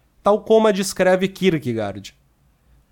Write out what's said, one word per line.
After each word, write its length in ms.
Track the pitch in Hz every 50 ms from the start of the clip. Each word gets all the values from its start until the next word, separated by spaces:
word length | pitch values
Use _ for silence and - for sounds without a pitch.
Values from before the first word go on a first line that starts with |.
| _ _ _ _
tal 200 | - 196 208 214
como 260 | 214 - 220 220 220
a 40 | 220
descreve 560 | 202 190 196 - - - 185 185 190 180 190
Kierkegaard, 880 | 185 190 - 180 190 165 147 120 127 117 110 107 101 98 101 101 - - _ _ _ _ _ _ _ _ _ _ _ _ _ _ _